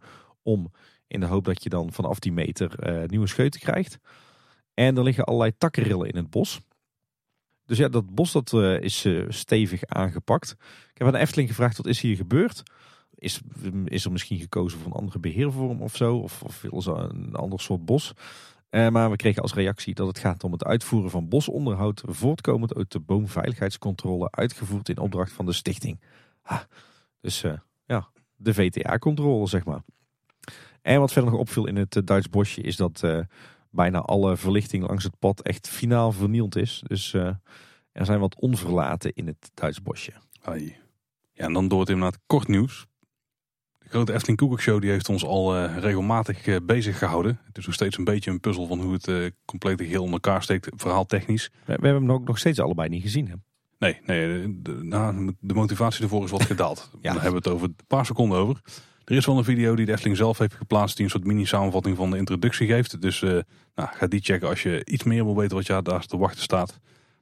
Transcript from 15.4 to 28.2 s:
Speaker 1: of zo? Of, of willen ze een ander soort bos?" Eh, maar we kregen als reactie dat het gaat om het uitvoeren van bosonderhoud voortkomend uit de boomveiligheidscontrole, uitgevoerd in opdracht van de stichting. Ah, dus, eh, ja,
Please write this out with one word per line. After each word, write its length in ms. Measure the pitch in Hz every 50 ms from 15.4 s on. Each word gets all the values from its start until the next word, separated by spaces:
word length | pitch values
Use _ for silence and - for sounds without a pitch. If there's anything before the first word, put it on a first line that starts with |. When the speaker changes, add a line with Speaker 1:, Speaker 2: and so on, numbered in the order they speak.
| 143 143 131 131 131 127 120 -
Speaker 1:
of 140 | 107 107 -
zo? 200 | - 123 117 120
Of, 260 | 117 - - - - -
of 180 | - - -
willen 200 | - - - 92
ze 100 | 87 90
een 420 | 80 85 85 85 - - 90 - -
ander 240 | - - 95 95 92
soort 260 | - - 98 85 82
bos?" 280 | 80 120 156 - - - - - - - - - - - _ _ _
Eh, 200 | - 110 117 113
maar 200 | 113 117 113 110
we 60 | 104
kregen 260 | 101 - 110 95 -
als 120 | - - -
reactie 400 | 101 95 95 101 - - - 92
dat 140 | - 101
het 120 | 92 92 -
gaat 240 | - 95 87 - -
om 80 | 90
het 120 | 85 82 -
uitvoeren 460 | - 110 120 - - - 110 92 92
van 180 | - 87 82 82
bosonderhoud 720 | 110 151 151 - - 143 143 123 98 92 104 107 104 - -
voortkomend 680 | 90 82 - 110 135 160 - - - 123 113 113 110 -
uit 160 | - 95 -
de 80 | - 80
boomveiligheidscontrole, 1300 | 76 - 98 104 107 95 - 87 85 - 117 - 101 98 - - - 101 92 - - 92 92 87 90 -
uitgevoerd 580 | - - 101 123 - - 110 95 101 101 104 -
in 80 | 87
opdracht 340 | - 92 101 95 90 92 92
van 140 | - - 92
de 80 | 90 85
stichting. 480 | - - 92 90 - - - 82 - _ _ _ - _ _ _ _
Ah, 180 | _ - - - - - _ - - _ _ _ _ _ _ _
dus, 220 | - 92 - - -
eh, 100 | 85 76 80 - _ _ _ _
ja, 240 | - 123 101 92 - _ _